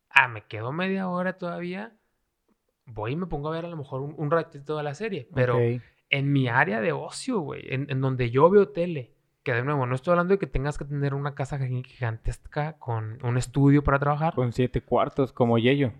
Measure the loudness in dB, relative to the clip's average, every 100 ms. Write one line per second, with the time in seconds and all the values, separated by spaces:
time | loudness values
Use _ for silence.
0 | _ 2 2 -4 _ -10 -8 -6 -4 -4
1 | -4 -4 -6 -6 -10 -8 -10 -10 -14 _
2 | _ _ _ _ _ _ _ _ -16 -8
3 | -6 -4 -4 -6 -4 -6 -8 -10 -8 -8
4 | -8 -6 0 0 -2 -12 -8 -6 -4 -6
5 | -6 -6 -6 0 2 4 2 0 -8 _
6 | _ 0 2 0 2 2 2 0 -2 -4
7 | -8 -10 -6 -4 -4 -10 -6 -6 -4 -2
8 | 0 0 0 6 8 8 6 0 -4 -4
9 | -10 _ _ _ -2 0 0 0 0 -2
10 | 2 2 4 2 0 -2 -2 -4 -6 -2
11 | -2 -2 -4 -4 -6 -4 -4 -4 -8 -6
12 | -6 -2 -6 -6 -8 -4 -4 -6 -6 -4
13 | -4 -4 -2 0 0 4 6 6 4 2
14 | 2 0 0 0 0 0 0 -2 0 2
15 | 2 0 -2 2 4 4 4 4 0